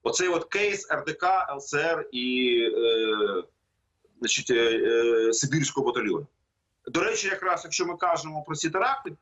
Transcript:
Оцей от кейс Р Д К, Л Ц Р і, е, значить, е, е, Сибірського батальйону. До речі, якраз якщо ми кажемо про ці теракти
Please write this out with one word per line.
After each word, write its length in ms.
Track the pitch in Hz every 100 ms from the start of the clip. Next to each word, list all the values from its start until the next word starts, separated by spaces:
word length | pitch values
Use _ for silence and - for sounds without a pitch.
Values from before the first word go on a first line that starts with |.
Оцей 240 | 117 117 180
от 180 | 165
кейс 420 | 165 196 208 202 -
Р 120 | 151 160
Д 60 |
К, 340 | 156 180 190 175
Л 100 | 139
Ц 180 | - 143
Р 320 | 165 160 -
і, 460 | 127 127 127 127 117 113 110
е, 680 | 117 113 110 107 101 92 - _ _ _ _ _ _ _
значить, 300 | 117 - -
е, 60 |
е, 800 | 120 117 113 110 117 117 113 113
Сибірського 540 | 113 135 156 139 139 120
батальйону. 400 | 120 107 82 - _ _ _ _ _ -
До 120 | 165
речі, 240 | 208 226 196
якраз 340 | 196 185 170
якщо 220 | 170 -
ми 120 | 175 165
кажемо 460 | 180 165 156 156 147
про 80 |
ці 140 | 151 165
теракти 420 | 185 240 269 - 165